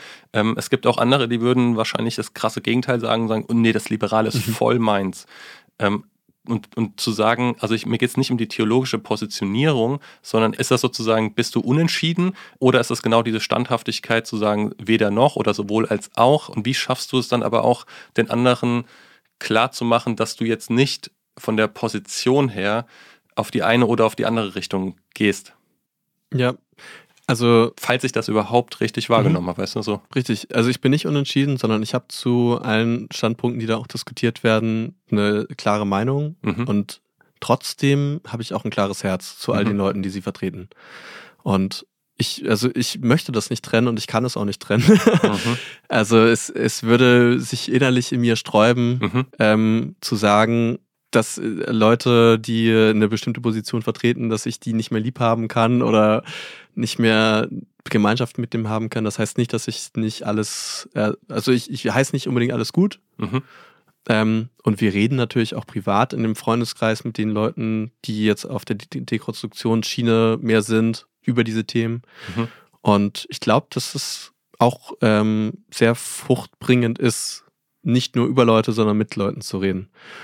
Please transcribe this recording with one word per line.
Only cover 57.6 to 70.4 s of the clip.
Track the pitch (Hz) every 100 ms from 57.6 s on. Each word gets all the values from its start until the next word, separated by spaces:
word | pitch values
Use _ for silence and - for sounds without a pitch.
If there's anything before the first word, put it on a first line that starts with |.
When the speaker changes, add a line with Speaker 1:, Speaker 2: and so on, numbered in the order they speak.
| - _
Speaker 2:
Gemeinschaft | - 113 104 120 120 -
mit | 117
dem | 117 107
haben | 110 113
kann. | 120
Das | 107 -
heißt | 107 -
nicht, | 117
dass | 117 -
ich | - -
nicht | - 110 -
alles, | 110 107 104 - - - -
äh, | - 107 - -
also | - 113
ich, | 123 -
ich | 139 117
heiße | 110 135
nicht | 135 135
unbedingt | 123 120
alles | 120 113
gut. | - 196 - _ -
Speaker 1:
Mhm. | 107 131 - - - _ _ _ -
Speaker 2:
Ähm, | 110 110 110 117 _
und | - 104
wir | 110
reden | 101 110 135
natürlich | 117 123 113
auch | - -
privat | - 98 101 113
in | -
dem | 113
Freundeskreis | 107 - 117 113 - 113 110
mit | 120 110
den | 110
Leuten, | 104 110 - 113 110 110 _
die | - 107
jetzt | 107 101
auf | - 123
der | - 104
De-, | -
De-, | 143
Dekonstruktionsschiene | 123 113 - 110 110 - 117 113 104 - 117 113 113 110